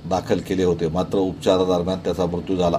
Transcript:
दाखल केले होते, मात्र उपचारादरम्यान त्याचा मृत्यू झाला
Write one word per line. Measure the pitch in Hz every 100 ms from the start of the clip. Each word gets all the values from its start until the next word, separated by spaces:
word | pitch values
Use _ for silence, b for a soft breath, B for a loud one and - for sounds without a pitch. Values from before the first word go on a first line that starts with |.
| 85
दाखल | 90 - 92
केले | - 92
होते, | 90 85 82
मात्र | 85 87 101
उपचारादरम्यान | 95 85 101 92 92 90 87 92
त्याचा | 95 87 87
मृत्यू | 87 80 92
झाला | 87